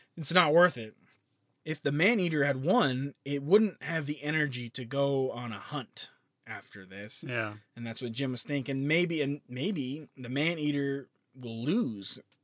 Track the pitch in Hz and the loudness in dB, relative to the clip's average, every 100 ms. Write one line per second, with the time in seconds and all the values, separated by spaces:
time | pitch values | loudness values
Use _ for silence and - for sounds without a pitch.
0 | _ - 151 180 165 160 180 123 110 - | _ -6 2 6 8 8 6 4 -8 -12
1 | _ _ _ _ _ _ - 156 143 147 | _ _ _ _ _ _ -6 -2 0 4
2 | 185 233 175 156 143 131 139 233 151 127 | 4 4 2 2 2 2 4 4 4 2
3 | 139 - 139 143 143 202 220 - 139 165 | -2 -6 -4 -4 4 4 4 0 -4 -4
4 | 143 147 143 156 147 123 120 - 120 139 | -2 -4 -2 0 0 -2 -6 -8 -4 0
5 | 139 139 131 117 120 104 - 147 117 - | 2 2 0 -2 -6 -8 -8 -8 -8 -10
6 | - _ _ _ - 107 - 104 92 95 | -14 _ _ _ -14 -12 -12 -16 -14 -12
7 | 107 - 139 120 107 107 - - 117 113 | -8 -8 -4 -4 -4 -8 -16 -12 -10 -6
8 | 123 117 135 123 - 143 127 135 143 160 | -6 -4 -4 -2 -2 -2 -2 -2 0 2
9 | 180 160 139 143 - 127 165 185 127 147 | 2 0 -2 -4 -8 -4 -2 -2 -4 -6
10 | 147 - 120 135 160 170 147 143 139 139 | -10 -12 -4 0 0 0 0 0 0 -2
11 | 135 _ _ 131 123 113 127 214 170 104 | -6 _ _ -12 -10 -4 0 0 0 -4
12 | 98 - - _ | -6 -8 -12 _